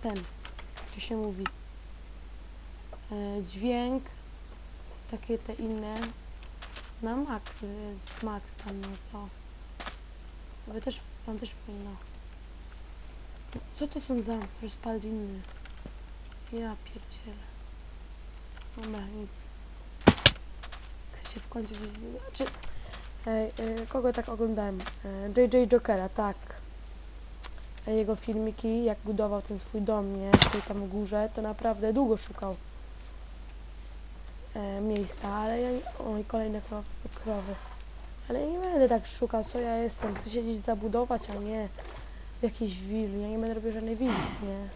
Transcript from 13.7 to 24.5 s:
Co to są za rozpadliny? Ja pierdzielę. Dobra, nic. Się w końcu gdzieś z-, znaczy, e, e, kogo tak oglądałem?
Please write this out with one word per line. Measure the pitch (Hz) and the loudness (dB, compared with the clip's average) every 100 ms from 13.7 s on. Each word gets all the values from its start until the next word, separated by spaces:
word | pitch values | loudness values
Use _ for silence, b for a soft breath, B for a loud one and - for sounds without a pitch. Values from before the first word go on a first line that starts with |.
| - | -4
Co | 294 | -2
to | 294 | -2
są | - 247 | 0 0
za | 220 226 202 - | 2 0 -2 -6
rozpadliny? | 220 - 226 226 214 220 202 196 185 - - - - - - - - - - | -8 -4 -2 -2 0 -2 -2 -6 -8 -10 -10 -8 -8 -10 -10 -10 -10 -12 -6
Ja | 233 226 214 - | -4 -4 -6 -8
pierdzielę. | 214 - - 226 208 196 - - - - - - - - - - - - - | -10 -10 -10 -10 -10 -10 -10 -10 -10 -12 -12 -12 -10 -10 -12 -12 -10 -10 -8
Dobra, | 220 214 | -6 -4
nic. | 196 214 202 - - - - - - - - - - - - - - - - - - - - | -6 -6 -8 -8 -12 -12 -12 -12 -12 10 10 12 8 6 -6 -8 -8 -8 -10 -10 -10 -10 -8
Się | 220 | -8
w | - | -6
końcu | 233 214 214 | -6 -4 -6
gdzieś | 214 | -6
z-, | 214 226 247 - | -6 -8 -8 -8
znaczy, | - 269 - B B B B B - - | -2 -4 -2 B B B B B -6 0
e, | |
e, | 220 220 - 226 226 226 | 2 2 0 0 0 2
kogo | 262 247 | 4 4
tak | 240 233 | 4 0
oglądałem? | 226 226 | 2 4